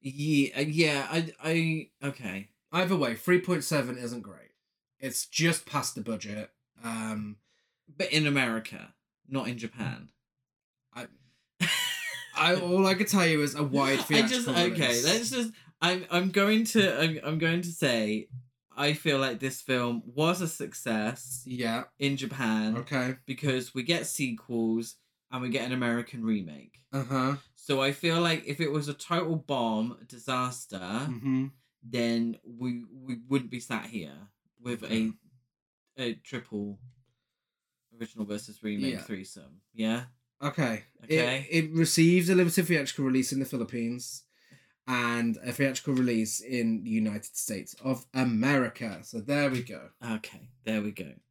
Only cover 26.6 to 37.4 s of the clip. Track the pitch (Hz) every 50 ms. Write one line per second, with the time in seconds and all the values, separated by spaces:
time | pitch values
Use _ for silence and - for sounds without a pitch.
26.6 | 60 - _ _ _ _ - 139 131 117 135 131 127 131 143 135 - _ _ _
27.6 | - - 143 135 135 139 139 - - 170 165 170 170 170 160 156 - - 143 139
28.6 | 165 147 139 156 143 147 139 - - - 170 175 185 160 165 156 135 - 143 127
29.6 | 117 113 110 110 110 120 120 - - _ - 120 - - 131 127 127 123 127 -
30.6 | - - 101 92 92 90 104 117 139 147 127 117 113 139 131 131 135 135 135 _
31.6 | _ _ _ _ - 117 117 123 117 117 117 117 117 117 113 - _ - 120 117
32.6 | 127 127 120 120 120 - - 135 131 131 127 117 117 127 139 139 123 113 127 120
33.6 | 117 - 123 107 - - 117 107 82 73 71 76 101 101 _ _ _ _ _ _
34.6 | 120 123 120 110 104 - 110 113 110 110 110 - _ _ _ _ _ _ _ _
35.6 | _ _ _ _ _ _ _ 135 127 120 107 - _ - - 120 113 - 110 104
36.6 | 101 101 101 101 - - _ _ _ _ _ _ _ _ _ _